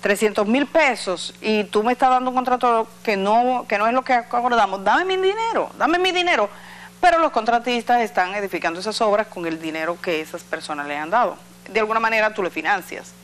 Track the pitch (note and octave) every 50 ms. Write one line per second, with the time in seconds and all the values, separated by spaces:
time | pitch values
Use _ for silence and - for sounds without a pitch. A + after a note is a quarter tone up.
0 | - G3+ G3+ G3 A3+ G#3+ G3+ A3 G#3+ G3+ A3+ C#4 C#4+ C4+ - E4 D#4 C#4 A#3+ -
1 | - G3+ F3+ E3 - - - - - A3 A3 G#3+ G#3 G#3 - G#3+ G#3+ A#3+ B3 A#3+
2 | C4+ B3+ B3+ B3+ B3+ B3+ B3 B3 B3 B3+ B3+ B3 B3+ B3 A#3 A3+ A3 - - -
3 | - - G#3+ G3 F#3+ G3+ G#3+ A#3 B3 B3+ B3+ B3 B3 - A3+ G3+ G#3 A3+ A#3 C4
4 | B3+ - B3+ A#3+ A3+ - - A#3+ A#3+ B3 A#3+ A#3 G#3 F#3+ F#3+ G3 F#3+ G3+ A3+ D4
5 | F4+ F#4+ F#4 F#4 F#4 F#4+ G4+ A4 A4+ A4+ A4 F4+ D#3+ - - - G3 C4 E4 F4
6 | F4+ F#4 E4+ F4+ F4 F4 E4+ B3+ G#3+ G3+ - - - - - - - - - -
7 | - F4+ E4+ E4 E4 D4 - B3 G#3+ A#3 A#3 A#3+ A#3 B3+ B3 A#3 A3+ - A#3+ A#3+
8 | A#3 G#3 G#3+ G3 F#3 F3+ G3 G#3 G3+ F#3+ - E3 D3+ E3+ E3 F3 F#3 G#3+ G#3 -
9 | A#3 G#3+ G3+ G#3 G#3+ G#3 - F#3 E3+ E3 E3 D#3+ D#3+ D#3+ D#3 D#3+ D#3+ E3 F3 F3
10 | - F#3 E3+ D#3 D#3 D#3 - F3 - - - D#3+ D#3+ - D#3 D3 C#3+ C#3+ D3 D3
11 | D3+ D#3+ F#3+ A#3+ A#3+ F#3 - - - - - - - - F#3+ A3 A3 G#3+ A3 A3+
12 | A3+ A3 A3+ A3 G#3+ G#3+ G#3+ G#3+ F#3+ E3+ - D#3+ D3+ E3 G3+ F#3+ - - - F#2
13 | - - - -